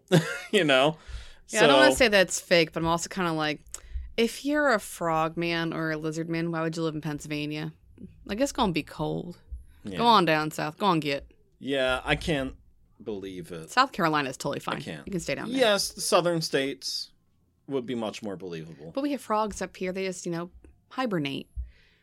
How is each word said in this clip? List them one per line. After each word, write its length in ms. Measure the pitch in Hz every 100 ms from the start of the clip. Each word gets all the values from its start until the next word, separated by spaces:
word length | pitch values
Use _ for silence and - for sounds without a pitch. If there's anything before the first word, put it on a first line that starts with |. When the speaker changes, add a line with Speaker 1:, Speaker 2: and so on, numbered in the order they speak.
| -
Speaker 1:
<laughs> 420 | 175 - - -
you 120 | 208
know? 340 | 156 131 143 160 - - - - -
Speaker 2:
Yeah, 160 | 220 214
I 20 |
don't 100 | -
wanna 140 | 262
Speaker 1:
So 60 | 262
Speaker 2:
say 100 | 240
that's 320 | 202 180 -
fake, 320 | - 175 160
but 80 | 170
I'm 60 | 165
also 200 | 170 -
kinda 240 | - 175
like, 300 | 160 151 151 - - - - - -
if 260 | 226 - 277
you're 280 | 302 285
a 60 | 214
frog 580 | - - 170 160 160 160
man 360 | 170 170 165
or 180 | 156 160
a 60 | 156
lizard 300 | 156 156 165
man, 240 | 165 170
why 100 | 165
would 120 | 165 165
you 60 |
live 140 | 160 151
in 60 |
Pennsylvania? 720 | 151 147 151 147 147 151 160 - - - 196 - -
Like, 160 | 202
it's 100 | 277
gonna 200 | - 214
be 100 | 160
cold. 560 | - - 151 160 175 175 - - - -
Speaker 1:
Yeah. 140 | - 175
Speaker 2:
Go 80 | 233
on 180 | 214 165
down 240 | 156 151
south. 300 | 156 151 -
Go 80 | 208
on, 120 | 165
get. 320 | 147 139 - _ _ _
Speaker 1:
Yeah, 420 | 127 139 131 127
I 120 | - 147
can't 400 | - 147 131 - _ _ _ -
believe 480 | 110 101 95 92 82
it. 180 | 82 80
Speaker 2:
South 220 | - 262
Carolina's 460 | - 165 151 135 131
totally 220 | 151 -
fine. 180 | - -
Speaker 1:
I 20 |
can't. 260 | 143 156 143
Speaker 2:
You 60 |
can 80 | 165
stay 140 | - 135
down 160 | 214
there. 80 | 262
Speaker 1:
Yes, 300 | 233 202 -
the 120 | -
southern 400 | - 196 170 170
states 680 | 160 147 135 135 - - - _ _ _ _ _ -
would 180 | 135 117
be 80 | 120
much 280 | 110 -
more 120 | 107 92
believable. 560 | 92 82 80 82 156 269
Speaker 2:
But 60 |
we 100 | 285
have 100 | 269
frogs 400 | - 214 214 -
up 160 | 185 -
here. 140 | 185
They 140 | 185 190
just, 200 | 185 180
you 60 |
know, 180 | 170 175 - - _ _
hibernate. 580 | - 262 180 143 139 - - - - _ _